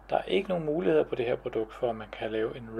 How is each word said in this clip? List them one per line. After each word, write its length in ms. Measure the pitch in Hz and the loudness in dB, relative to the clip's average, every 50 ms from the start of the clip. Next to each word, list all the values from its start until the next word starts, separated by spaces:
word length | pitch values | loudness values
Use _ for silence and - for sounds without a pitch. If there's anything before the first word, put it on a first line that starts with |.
| - - | -4 -2
der 80 | - | -2
er 60 | - - | 0 0
ikke 260 | - - 202 190 190 | 2 2 2 2 2
nogen 160 | 185 170 156 | 0 0 0
muligheder 380 | 147 151 170 190 180 160 151 - | 0 0 2 4 4 6 6 4
på 120 | - - | 4 0
det 100 | - 117 | 0 0
her 100 | 120 131 | 0 0
produkt 380 | - - 123 - 113 110 - - | 0 -2 -2 -2 -2 -2 -4 -4
for, 160 | - 131 117 | -2 -2 -2
at 60 | 113 | -2
man 120 | 110 107 - | -4 -8 -12
kan 200 | - - 117 107 | -8 -6 -4 -2
lave 260 | 110 110 110 135 - | 0 0 -2 -2 -4
en 120 | 131 117 113 110 | -6 -12 -6 0